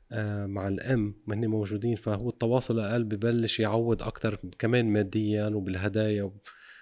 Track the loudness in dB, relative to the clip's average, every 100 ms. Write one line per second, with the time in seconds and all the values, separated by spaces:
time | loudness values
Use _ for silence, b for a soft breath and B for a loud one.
0 | _ -4 -4 -4 -4 -4 -2 -2 0 2
1 | 0 -4 -6 -2 0 0 0 -2 0 -2
2 | -2 -2 -2 -2 2 2 2 0 0 0
3 | -2 0 0 2 0 0 2 2 2 0
4 | -2 -4 -4 -4 -8 -4 2 2 4 4
5 | 2 0 0 0 0 -2 -2 -2 -2 0
6 | 0 0 -2 -8 B B B B